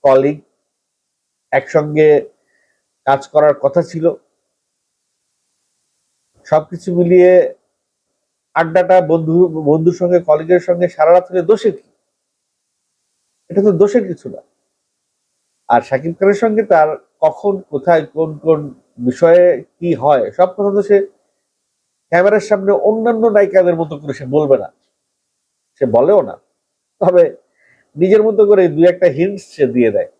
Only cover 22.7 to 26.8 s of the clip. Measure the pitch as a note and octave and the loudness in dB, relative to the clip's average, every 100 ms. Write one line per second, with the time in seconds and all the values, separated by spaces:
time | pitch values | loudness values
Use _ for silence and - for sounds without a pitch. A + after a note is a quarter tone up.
22.7 | G3 G#3+ A3 A3+ A3+ A3+ G#3 G3 F#3+ F3+ | 0 0 -2 -4 -2 0 0 2 2 0
23.7 | E3 D#3+ D3 D3 B2+ C3 D3 D3 C3+ G#2 | -2 -6 -10 -12 -12 -4 -2 0 0 -2
24.7 | _ _ _ _ _ _ _ _ _ _ | _ _ _ _ _ _ _ _ _ _
25.7 | _ C3 A#2 D3 G3+ B2+ - _ _ _ | _ -2 0 2 0 -2 -12 _ _ _
26.7 | _ | _